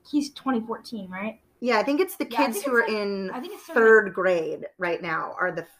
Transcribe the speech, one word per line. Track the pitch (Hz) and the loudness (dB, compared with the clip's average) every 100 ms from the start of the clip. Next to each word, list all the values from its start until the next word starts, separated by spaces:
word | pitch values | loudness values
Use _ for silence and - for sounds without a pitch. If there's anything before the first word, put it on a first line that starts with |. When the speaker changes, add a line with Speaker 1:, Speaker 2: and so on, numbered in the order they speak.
| - | -4
Speaker 1:
he's | 294 285 | -2 -2
twenty | - 269 240 | -4 -4 -2
fourteen, | 226 220 - 220 185 | -2 -8 -10 -12 -10
right? | 185 214 214 _ _ | -8 -8 -10 _ _
Speaker 2:
Yeah, | 240 220 | 0 2
I | |
think | 214 294 | 2 0
it's | 381 - | 0 -4
the | 269 | -4
Speaker 1:
Yeah, | 233 | 0
I | 269 | 0
Speaker 2:
kids | 226 | -2
Speaker 1:
think | 277 | 0
Speaker 2:
who | 240 | 2
Speaker 1:
it's | 226 | 2
Speaker 2:
are | |
Speaker 1:
like, | 214 | 0
Speaker 2:
in | 202 196 190 | -2 -4 -6
Speaker 1:
I | 240 | -8
think | 359 | -12
it's | 403 | -14
sort | - 262 | -4 4
of | |
Speaker 2:
third | 220 220 202 | 8 8 6
Speaker 1:
like | |
Speaker 2:
grade | 185 185 175 156 151 - - | 0 2 2 0 -6 -10 -8
right | 175 165 | -4 -4
now | 175 160 - - | -2 -4 -4 -4
are | 180 | -4
the | 165 - | -4 -10